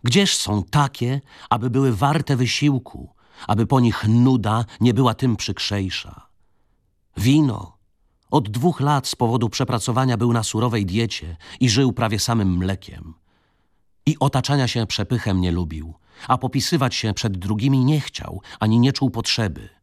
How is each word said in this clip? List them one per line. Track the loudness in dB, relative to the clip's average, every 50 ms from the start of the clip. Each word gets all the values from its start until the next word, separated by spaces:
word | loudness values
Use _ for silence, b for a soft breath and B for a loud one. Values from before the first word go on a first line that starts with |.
| 0
Gdzież | 4 4 4 4 4 0
są | -2 -2 0 -2 -2
takie, | -2 0 2 2 2 2 -2 -4 -4 -2 -2 -4 B B B B B B
aby | -2 0 0 0
były | 0 2 2 2
warte | 2 2 0 2 2 0 0 0 0
wysiłku, | 0 0 -2 0 0 0 0 0 0 -4 -8 -16 -16 -18 -18 B B B B B B B
aby | B 0 0 2
po | 2 2 4
nich | 4 2 2 0 0 2
nuda | 4 6 6 4 4 2 0 -2 -2 -2 -4 B B B
nie | 2 2 4
była | 4 2 2 2
tym | 0 -2 -2 -2
przykrzejsza? | -2 -4 -8 -6 -6 -4 -4 -2 -2 -2 -4 -6 -8 -12 -12 -18 -20 -20 _ _ _ _ _ _ _ _ _ _ _ _ _ _ _ _ _ _
Wino? | 0 2 4 4 4 4 2 0 -4 -10 -14 _ _ _ _ _ _ _ _ _ _ _ _
Od | 0 0 0 0
dwóch | -6 0 0 0 0 2
lat | 0 0 0 0 -2
z | -4 -4
powodu | -2 0 0 2 0 -2 -2
przepracowania | -2 -4 -2 -2 -2 -4 -2 -2 0 0 0 0 0
był | 0 0 0
na | 0 0
surowej | -2 -2 -2 0 0 0 0 0 -2
diecie | 0 0 -2 -2 -2 -4 -10 -10 -12 -14 B B B B B
i | 2 4
żył | 4 4 2 2
prawie | 2 0 -2 -2 0 -2
samym | -2 0 0 0 2 2 0
mlekiem. | 0 0 -2 -4 -6 -10 -18 -18 -18 -18 -18 -20 _ _ _ _ _ _ _ _ _ _ _ _ _ _ _ _ _ _
I | 0 0 2
otaczania | 0 0 0 0 0 0 0 0 0 0
się | 0 -2 -4
przepychem | -2 -4 -6 -4 -4 -4 -4 -2 0 0 0
nie | 0 0
lubił, | 0 -2 -4 -4 -8 -10 -12 -12 -16 _ B B B B B B
a | -2 -2
popisywać | -2 -4 -2 -2 -2 0 0 0 0 0 -2
się | -2 -4 -4 -4
przed | -2 -4 -4 -4
drugimi | -4 -4 -4 -2 0 0 2 2 2 2
nie | 2 2 0
chciał, | -2 -6 -12 -12 -12 -12 -12 -14 B B B B
ani | 0 2 4 4
nie | 4 4
czuł | 2 0 -2 -2
potrzeby. | -2 -4 -4 -2 -2 -2 -2 -4 -4 -8 -14 -18 _ _